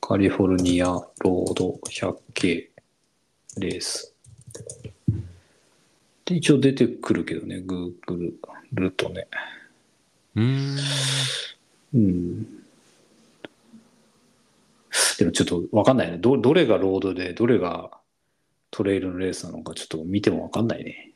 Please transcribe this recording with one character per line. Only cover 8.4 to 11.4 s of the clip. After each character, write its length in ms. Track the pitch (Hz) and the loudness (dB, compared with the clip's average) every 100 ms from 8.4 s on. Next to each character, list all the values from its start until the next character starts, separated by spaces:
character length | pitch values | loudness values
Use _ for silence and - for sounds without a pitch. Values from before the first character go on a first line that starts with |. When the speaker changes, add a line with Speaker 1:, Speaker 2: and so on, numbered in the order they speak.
| - - - | -18 -20 -10
Speaker 1:
ル 200 | 117 95 | -2 -2
ー 40 | - | 0
ト 140 | - | -4
ね。 180 | 87 - - - - - _ _ _ _ _ _ - | -4 -10 -10 -12 -16 -20 _ _ _ _ _ _ 0
Speaker 2:
う 20 | |
ー 360 | 117 135 139 139 | 2 2 -2 -4
ん。 20 | 139 139 135 135 131 - | -4 -2 -2 -2 -2 -4